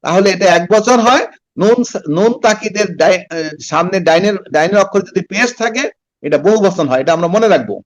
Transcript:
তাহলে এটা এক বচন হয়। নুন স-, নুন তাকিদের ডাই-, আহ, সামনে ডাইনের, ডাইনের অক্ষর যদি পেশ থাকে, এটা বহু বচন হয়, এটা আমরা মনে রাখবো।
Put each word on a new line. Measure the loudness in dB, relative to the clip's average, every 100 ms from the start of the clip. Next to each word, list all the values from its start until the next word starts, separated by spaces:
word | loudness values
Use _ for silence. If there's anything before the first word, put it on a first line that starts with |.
তাহলে | -2 0 2
এটা | 2 2
এক | 2 2
বচন | 2 4 2
হয়। | 4 2 0 -10 _ -2
নুন | 2 2
স-, | 0 -6 -4
নুন | 0 0 2
তাকিদের | 0 0 -4 -4 -4 0
ডাই-, | 2 2 -2
আহ, | -8 -8 -10
সামনে | -6 -4 -2 0
ডাইনের, | 2 2 2 -2 -4
ডাইনের | -2 0 0
অক্ষর | 0 -2
যদি | -2 -6
পেশ | -6 -4 -4 -2
থাকে, | -6 -4 -6 -10 _ _
এটা | -2 0
বহু | 2 2
বচন | 2 0 -2
হয়, | -2
এটা | 0
আমরা | -2 0
মনে | 0 2
রাখবো। | 2 0 -10